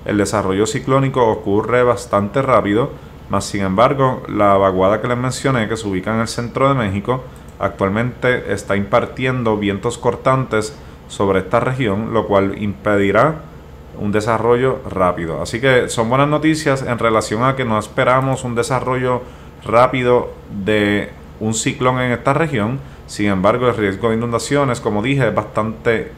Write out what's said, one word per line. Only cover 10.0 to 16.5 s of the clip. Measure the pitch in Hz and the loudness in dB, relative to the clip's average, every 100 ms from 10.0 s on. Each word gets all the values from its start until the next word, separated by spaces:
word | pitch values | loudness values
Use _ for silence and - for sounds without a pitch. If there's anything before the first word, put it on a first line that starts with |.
| 123 120 135 131 123 110 107 - - - - | -2 0 0 0 0 -2 -2 -10 -20 -20 -18
sobre | - 98 95 | -2 2 2
esta | 95 117 | 2 0
región, | 127 131 117 98 110 | 0 0 0 -2 0
lo | 110 107 | -2 2
cual | 101 98 - | 2 2 -2
impedirá | 104 95 104 101 98 98 143 160 - - - - - - | -6 -4 0 2 4 4 2 0 -12 -20 -20 -20 -18 -8
un | 104 | -2
desarrollo | 104 107 113 113 120 131 - - | -2 0 0 2 2 2 -2 -6
rápido. | 92 90 85 82 73 | 0 0 0 -4 -6
Así | 87 117 | -6 -2
que | 135 123 95 | 2 2 2
son | - 113 | -2 0
buenas | 131 143 | 2 2
noticias | 151 156 | 2 0